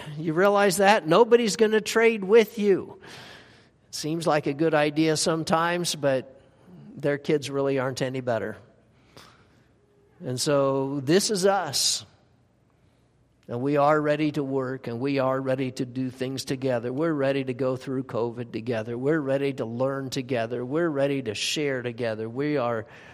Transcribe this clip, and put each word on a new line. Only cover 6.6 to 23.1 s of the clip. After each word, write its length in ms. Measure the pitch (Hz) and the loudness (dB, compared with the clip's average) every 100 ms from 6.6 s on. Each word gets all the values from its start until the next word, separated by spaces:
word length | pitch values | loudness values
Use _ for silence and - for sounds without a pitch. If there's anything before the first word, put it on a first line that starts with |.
| - - - 139 | -20 -20 -20 -4
their 220 | 143 143 | -2 -2
kids 320 | 143 151 131 | 0 -2 0
really 300 | 139 139 135 | -2 0 0
aren't 200 | 131 123 | -2 -2
any 200 | 131 131 | -4 -4
better. 360 | 123 113 104 104 - _ _ _ _ - - _ _ _ _ _ _ _ _ _ | -2 -2 -4 -10 -18 _ _ _ _ -20 -20 _ _ _ _ _ _ _ _ _
And 160 | 160 127 | -8 -4
so 600 | 156 143 135 135 135 143 | 0 2 2 0 -2 -4
this 320 | 127 180 - | 2 2 2
is 120 | 202 | 2
us. 640 | 190 196 160 123 - - - _ _ _ _ _ _ _ _ _ _ _ _ _ - | 2 2 0 -2 -2 -2 -8 _ _ _ _ _ _ _ _ _ _ _ _ _ -10
And 120 | 120 | -6
we 160 | 139 147 | 0 4
are 240 | 143 151 | 4 4
ready 300 | 147 147 151 | 0 0 -2
to 100 | 151 | -2
work, 440 | 135 135 127 131 120 | -4 -4 -4 -6 -8
and 140 | 117 | -6
we 180 | 139 139 | -2 0
are 200 | 131 131 | 0 0
ready 340 | 135 131 131 | -2 -2 -2
to 120 | 123 | -6
do 240 | 123 123 131 | -8 -6 -8
things 360 | 120 127 131 | -6 -8 -6
together. 480 | - 135 131 120 123 | -6 -4 -2 -2 -2
We're 200 | 131 165 | -2 -2
ready 300 | 151 135 139 | 0 0 0
to 100 | 131 | -2
go 220 | 123 131 131 | -2 -2 -2
through 280 | - 131 | -4 -6
covid 480 | 131 117 117 117 117 | -4 -4 -4 -6 -8
together. 440 | 110 113 113 113 120 | -8 -4 -4 -4 -4
We're 240 | 135 160 | 0 0
ready 320 | 135 139 139 | 0 0 -2
to 100 | 131 | -4
learn 460 | 113 120 135 135 135 | -6 -2 -2 -2 -4
together. 540 | 143 123 123 113 120 | -6 -2 -2 -2 -4
We're 240 | 123 156 170 | -4 -2 0
ready 340 | 139 139 139 | 0 0 0
to 120 | 117 | -4
share 480 | 98 - 160 143 131 | -4 -4 -2 -2 -2
together. 480 | 120 117 117 110 113 | -4 -4 -4 -4 -6
We 260 | 120 147 147 | -4 -2 0
are 300 | 120 113 113 - - | 0 -2 -6 -16 -20